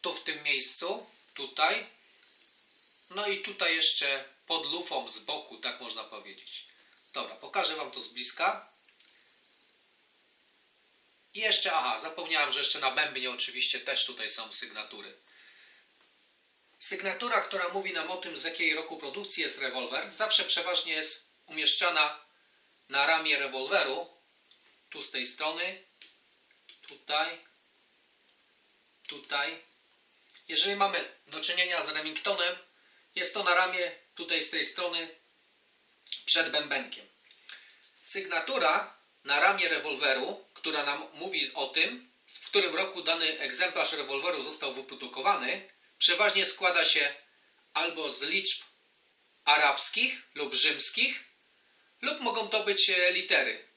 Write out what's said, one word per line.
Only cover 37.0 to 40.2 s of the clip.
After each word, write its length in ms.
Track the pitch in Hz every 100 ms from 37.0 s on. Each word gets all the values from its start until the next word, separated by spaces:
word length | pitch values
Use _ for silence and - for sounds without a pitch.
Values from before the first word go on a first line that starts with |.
| - _ _ - - - - - - _
Sygnatura 960 | - 196 185 170 - 180 160 - - - _ _
na 160 | 139 143
ramię 300 | 185 196 170
rewolweru, 760 | 151 151 131 139 131